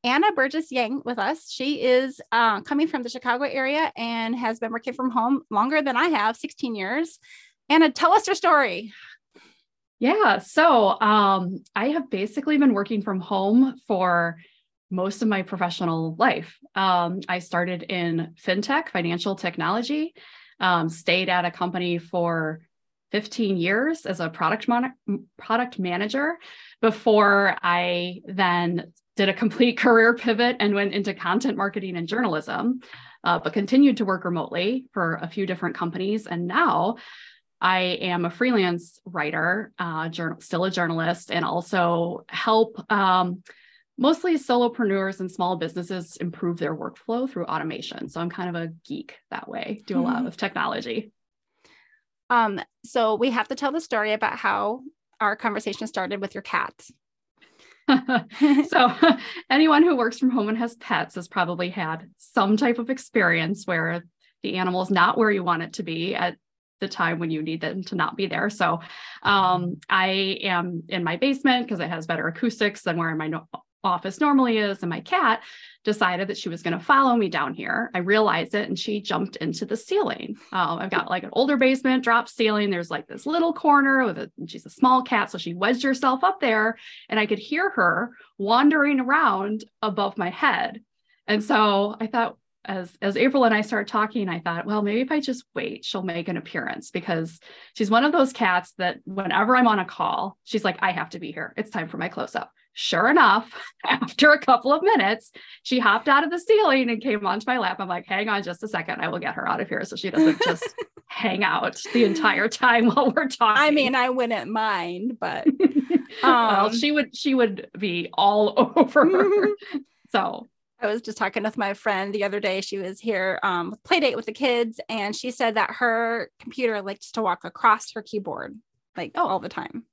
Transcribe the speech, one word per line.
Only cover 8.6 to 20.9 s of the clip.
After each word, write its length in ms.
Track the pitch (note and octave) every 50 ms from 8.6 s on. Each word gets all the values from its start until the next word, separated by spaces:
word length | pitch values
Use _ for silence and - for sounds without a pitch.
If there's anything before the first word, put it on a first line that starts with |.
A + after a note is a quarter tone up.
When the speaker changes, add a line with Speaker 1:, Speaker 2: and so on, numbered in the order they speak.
| C4+ G#3+ F3 F3 A3+ G#3 - - - - - _ _ _ _ - _ _ _ _ _ _ _ _ _ _ _ _
Speaker 2:
Yeah, 380 | A3+ C4 F4+ G#4+ G#4 A#3 G3 F#3+
so, 640 | - - - D4+ D#4+ E4+ C#4 A#3 G#3 F#3+ - -
um, 600 | A3+ G#3 G#3+ G#3+ G3+ G3 G3 F#3+ F3+ F3 F#3+ - - - _
I 140 | G3+ G#3+ C#4
have 200 | D4 E4 C4+ -
basically 480 | - F#3+ G3 G#3+ - D4 C#4 D4+ D4+ C#4+
been 160 | D4 C4 A3
working 260 | G3 G3+ - A3+ G#3
from 200 | G3 A3 F#3+ F#3
home 560 | E3+ - G#3 F#3+ F#3+ G3+ A3 B3 C4+ C4+ A#3+ - _
for 520 | - G#3+ F3+ F#3 F3+ F3 E3+ E3+ E3+ E3 E3 - _ _ _ _ _ _ _ _ _
most 320 | F#3 F3+ F#3 G3 G3 -
of 60 | A#3+ A3
my 140 | G#3 F#3+
professional 720 | F#3 - G3+ F3+ F#3+ F3 E3+ - F#3 E3+ E3 D#3+ D#3+ D#3+ D#3+
life. 420 | E3+ A#3+ C4 - - E3+ - - _ - - _
Um, 460 | G3 F#3+ F#3+ F3+ F3 F3 E3+ F3+ G3 - -
I 100 | F3+ F3+
started 460 | F3 - - F3 F3 F3+ F3+ E3+ E3+
in 500 | - G3 F3+ E3+ E3+ E3 E3 E3 E3 - _ -
fintech, 440 | - F3+ G3 G#3+ - C4+ D#4 D#4+ -
financial 480 | - F#3 E3+ E3+ E3+ F3 F3 G3+ F#3+
technology, 800 | F#3+ - F3 E3+ - D#3 E3 G3 A#3 A#3+ B3 C#4+ D4+ D#4 E4+ _ - - - - - - _ _ _
um, 300 | F#3 F#3 F3+ E3+ D#3+
stayed 400 | E3